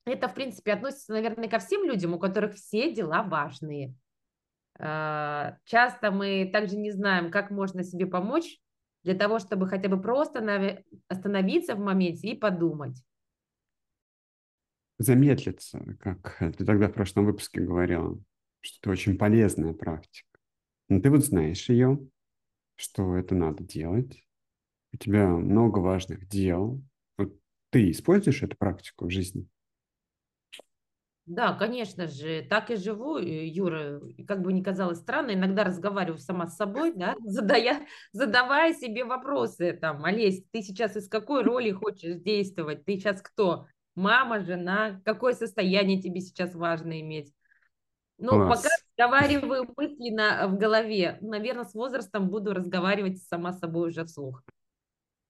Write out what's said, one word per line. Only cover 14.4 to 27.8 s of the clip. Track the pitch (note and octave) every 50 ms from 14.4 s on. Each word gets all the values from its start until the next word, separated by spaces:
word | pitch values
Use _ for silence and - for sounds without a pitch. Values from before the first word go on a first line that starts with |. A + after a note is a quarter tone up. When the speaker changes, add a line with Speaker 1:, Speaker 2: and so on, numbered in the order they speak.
| _ _ _ _ _ _ _ _ _ _ _ -
Speaker 2:
Замедлиться, | G#2+ C3+ B2 B2+ C#3+ C#3+ A#2+ - - F#2+ F2+ - - - - - - - G2 -
как | - G2+ F2+ - - - -
ты | - F2+ D#2+ - - F#2+
тогда | G2 G#2 G2 G#2
в | F#2 -
прошлом | G2+ G2 F#2 - G2+ G2+
выпуске | G#2+ G#2+ G2+ - - - F2+
говорила, | F2+ F2 E2+ F2 F2+ F2 F2 E2 E2 E2+ - - - _ _ _ _ _ _ _
что | - - - -
это | - G2+
очень | F#2+ - - G#2 F#2
полезная | - G#2+ G#2 G#2+ A2+ G#2+ F#2 - D2+ D#2 E2 D#2+
практика. | - - F2 D#2+ D2+ - _ - - - _ _ _ _ _ _ _ _ _ _ _ _ -
Но | G2 F#2
ты | F#2 C#3
вот | D3+ C#3+ -
знаешь | - G2 E2+ D#2 D#2 F#2 - - -
её, | A#2+ A#2+ B2+ B2+ C#3 C#3+ - - _ _ _ _ _ _ _ _ _ _ _ _ _
что | - - - - - F#2+ F#2 F2+
это | F#2 F2+ - F#2+
надо | F2+ E2 D#2 D2 - F2
делать. | - - D2 D#2 E2+ F#2+ A#2+ C3 C3+ - - _ _ _ _ _ _ _ _ _ _ _ _ _ _ -
У |
тебя | - - G2+ G2+ G#2 G2+
много | F2+ F2 E2+ F2 F#2 G2 A2+ A#2 G#2+ G2 F#2+
важных | F2+ F#2 F#2 F2+ - - - - -
дел. | - G2+ G2 F#2+ F#2 E2+ F2+ G2+ A2+ C3 C3+ C3+ - _ _ _ _ _
Вот | - G2+ - - _ _ _ _ _ _ _
ты | - B2+